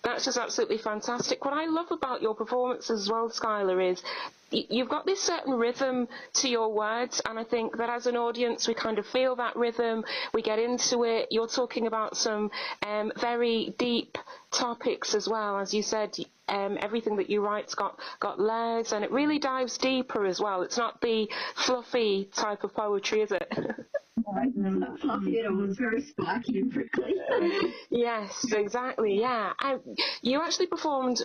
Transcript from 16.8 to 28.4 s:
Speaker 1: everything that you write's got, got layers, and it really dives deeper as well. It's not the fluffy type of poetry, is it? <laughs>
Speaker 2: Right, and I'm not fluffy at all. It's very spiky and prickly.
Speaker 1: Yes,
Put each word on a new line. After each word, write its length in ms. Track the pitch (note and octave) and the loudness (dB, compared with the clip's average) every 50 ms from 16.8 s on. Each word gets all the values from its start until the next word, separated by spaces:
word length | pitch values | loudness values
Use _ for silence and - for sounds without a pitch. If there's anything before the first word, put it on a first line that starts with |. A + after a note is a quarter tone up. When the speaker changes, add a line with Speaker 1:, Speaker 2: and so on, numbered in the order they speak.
Speaker 1:
everything 360 | G3 G#3 A3 A#3 A3+ G#3+ G#3 | -2 -2 -2 -2 0 0 0
that 140 | G3 F#3 - | 0 2 2
you 100 | G3+ G#3 | 2 2
write's 340 | G3+ G#3 G#3 G#3 G3+ - - | 2 2 0 -2 -4 -6 -4
got, 240 | - G3+ F#3+ - - - - - - | -2 -2 -4 -4 -8 -12 -14 -8 -4
got 200 | - G3+ - - | -4 -4 0 0
layers, 520 | G3+ G#3+ A3+ A3+ A#3 A#3 A3+ A#3 A3+ A3+ | 2 2 2 0 0 0 0 -2 0 -2
and 120 | A3 G#3 G#3 | -2 -2 0
it 60 | - | 2
really 260 | G#3+ C4+ D4 D4+ D4+ C#4+ | 2 4 4 4 2 2
dives 400 | D4 C4+ C4 C4 B3+ A3+ - - | 2 0 0 0 0 -2 0 0
deeper 460 | - C4 C4 B3+ B3+ - - A3+ G3+ | 2 2 2 2 0 0 0 2 2
as 160 | F#3+ F3+ - | 2 2 2
well. 220 | G3+ G#3 F#3+ F#3 | 0 0 2 0
It's 160 | F3 - - A#3+ | -2 0 0 0
not 220 | A#3 A3 - - | 0 0 0 0
the 280 | - A#3+ A3+ A3 G#3+ G#3 - - - - - | 0 2 4 2 2 0 -2 -6 -6 -6 -4
fluffy 760 | - - - B3+ B3 A#3 - - B3 A3+ G#3+ G3 G3 G3 G3 - | -2 0 2 0 0 0 0 2 2 4 4 4 2 0 -2 -4
type 300 | - A3 G#3+ G#3 G3+ - | -2 -2 -2 0 -2 -4
of 100 | G3 - | -4 -2
poetry, 460 | - G#3+ G#3 G3+ G3 G3 - A3 G#3+ | -2 0 2 0 0 0 2 2 2
is 100 | G#3+ G#3 | 2 2
it? 200 | G3+ F3 - - | 0 -2 -2 -2
<laughs> 560 | - - - - - - A#3 _ - - _ _ _ A#3 A3+ | -4 -4 -2 -4 -6 -6 -8 _ -6 -8 _ _ _ -2 -2
Speaker 2:
Right, 280 | G#3 G3 B3+ B3 C4+ A#3+ | 0 0 0 0 0 2
and 120 | G3+ G3 | 2 0
I'm 140 | F#3+ F#3+ F#3 | 2 2 0
not 180 | F#3 - - - | 0 -2 -4 -2
fluffy 400 | - C#4+ A3+ G#3+ G3 F#3+ - A3+ | 0 0 0 0 0 2 2 2
at 60 | A3+ | 2
all. 180 | G#3 F#3+ G3 G3+ | 2 2 2 2
It's 140 | G3 F#3+ - | 0 0 0
very 240 | B3 A3+ A3 C#4 | 0 0 0 0
spiky 580 | C#4 - - - - E3+ F#3+ A#3+ - - G#3 F#3+ | -2 -4 -4 -4 -2 0 -2 -2 0 0 0 2
and 120 | - - | 0 2
prickly. 420 | - - - - - - - - G4 F#4+ - - C5 A4 F4 F4 G4 G4 E4 F4+ - - - - | 0 -2 -2 0 -2 -2 0 0 0 0 2 2 2 4 4 4 4 2 0 0 -2 -6 -6 -2
Speaker 1:
Yes, 640 | - A#3+ A#3+ A#3 A#3 A3 G#3 F#3+ - - | 2 2 2 2 2 -2 -4 -6 -6 -6